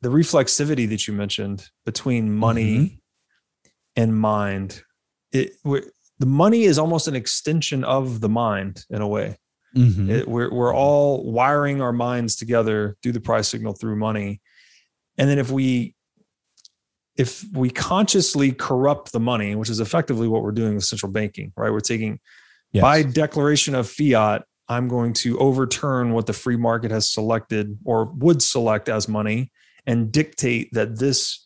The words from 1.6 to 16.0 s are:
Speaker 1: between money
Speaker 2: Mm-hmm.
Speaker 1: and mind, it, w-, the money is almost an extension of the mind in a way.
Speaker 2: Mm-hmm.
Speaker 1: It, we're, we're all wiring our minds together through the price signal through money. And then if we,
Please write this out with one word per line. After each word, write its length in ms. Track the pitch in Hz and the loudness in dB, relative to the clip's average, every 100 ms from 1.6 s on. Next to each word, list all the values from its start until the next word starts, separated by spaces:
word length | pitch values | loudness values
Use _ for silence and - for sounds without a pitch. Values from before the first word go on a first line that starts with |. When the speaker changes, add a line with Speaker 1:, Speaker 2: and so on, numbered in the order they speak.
| - _ - | -12 _ -8
Speaker 1:
between 480 | - 135 120 110 107 | -6 -2 0 0 2
money 420 | 113 117 107 113 | 2 2 2 2
Speaker 2:
Mm-hmm. 180 | 170 - _ _ _ _ _ _ _ _ _ - | 0 -2 _ _ _ _ _ _ _ _ _ 0
Speaker 1:
and 240 | 113 110 | 2 2
mind, 640 | 110 104 101 98 95 - - _ _ _ _ | 2 0 -2 -4 -8 -10 -20 _ _ _ _
it, 200 | 135 131 - | -2 -2 -6
w-, 260 | 147 139 - _ _ - | -4 -4 -4 _ _ -2
the 60 | 131 | 2
money 380 | 139 202 233 | 4 4 6
is 140 | 208 151 | 4 4
almost 300 | 160 165 160 | 2 0 -2
an 80 | 131 | -4
extension 680 | 107 - - 160 - 135 131 | -4 -6 -2 -2 -2 -2 0
of 340 | 135 131 113 | 0 -2 -2
the 60 | 110 | 0
mind 560 | 113 117 98 95 - - | 2 0 -2 -4 -10 -10
in 120 | 104 | -6
a 60 | 104 | -4
way. 300 | 104 104 104 _ _ _ 127 | -4 -4 -10 _ _ _ 4
Speaker 2:
Mm-hmm. 340 | 123 95 98 | 4 4 0
Speaker 1:
It, 180 | 113 - | 0 0
we're, 260 | 117 120 | -2 -2
we're 220 | 123 120 131 | 0 0 2
all 560 | 139 147 143 135 - | 4 4 4 0 -2
wiring 500 | 117 131 147 143 139 | 2 2 2 0 0
our 120 | 123 | -2
minds 420 | 120 120 123 117 - | -2 -2 -2 -2 -4
together 600 | 113 117 110 107 104 101 | 0 2 2 0 -2 -4
through 120 | 123 | -6
the 80 | 117 | -4
price 260 | 110 110 101 | 0 0 0
signal 260 | - 110 | -4 -6
through 220 | 98 110 107 | -6 -6 -4
money. 460 | 110 107 101 101 _ _ _ _ _ _ _ - | -2 -4 -6 -8 _ _ _ _ _ _ _ 0
And 120 | 139 | 2
then 100 | 143 | 2
if 100 | 123 | 0
we, 460 | 135 131 123 113 _ | 0 0 0 -2 _